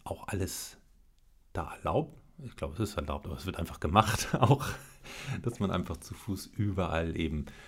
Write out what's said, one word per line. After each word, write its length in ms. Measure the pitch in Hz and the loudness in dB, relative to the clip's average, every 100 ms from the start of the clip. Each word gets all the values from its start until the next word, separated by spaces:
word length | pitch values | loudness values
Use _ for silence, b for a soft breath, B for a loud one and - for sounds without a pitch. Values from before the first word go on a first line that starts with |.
auch 240 | - - - | -8 -8 -4
alles 500 | 98 92 - - - - - - - - - - | -2 -2 -2 -10 -14 -20 -20 -20 -20 -20 -20 -10
da 220 | 90 76 | -6 -6
erlaubt. 420 | - 80 104 156 - - - | -4 0 2 0 -6 -20 -14
Ich 180 | 127 - | -14 -8
glaube, 180 | - | -6
es 60 | 82 | -2
ist 160 | 107 - | -2 0
erlaubt, 300 | 71 71 - | -2 -4 -4
aber 100 | 69 | -6
es 100 | 92 | -4
wird 120 | - | -4
einfach 220 | 82 - | -4 -2
gemacht 540 | 82 92 110 104 - | 4 6 6 4 0
<laughs> 60 | - | 4
auch, 260 | 113 139 - - B B B B B 123 | 8 8 6 -6 B B B B B -4
dass 180 | 120 - | -4 0
man 100 | 98 | 0
einfach 280 | 90 - 82 | 0 -2 -6
zu 160 | - | -8
Fuß 320 | - - 95 - | -12 -6 -6 -6
überall 680 | - 101 92 85 80 82 117 | 0 0 2 2 2 0 0
eben 280 | 82 78 69 B | 0 0 -4 B